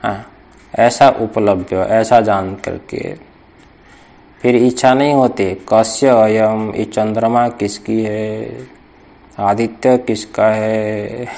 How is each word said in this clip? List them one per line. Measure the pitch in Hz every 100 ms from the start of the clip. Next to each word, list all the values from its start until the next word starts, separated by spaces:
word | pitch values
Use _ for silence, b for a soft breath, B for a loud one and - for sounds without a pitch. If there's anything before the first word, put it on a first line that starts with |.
हाँ, | 107 101 - - - - - -
ऐसा | 117 - 139
उपलब्ध, | - 110 113 104 95 92
ऐसा | 92 104 113 110 120
जान | 107 98 95 98
करके | - 87 - - - - - _ _ _ - _ b b b b b -
फिर | 123 123
इच्छा | 123 123 131
नहीं | 131 143
होती, | 143 127 - 95 92 -
"कस्य | 110 110 - 135
अयम", | 120 110 110 107 110 110 101
ये | 107
चंद्रमा | - 107 110 113 120 120
किसकी | - 101 - - 110
है, | 107 107 107 107 113 117 127 - - - - - - -
आदित्य | 101 104 113 - 127 123
किसका | 123 107 - - 110
है, | 107 110 110 107 107 104 117 120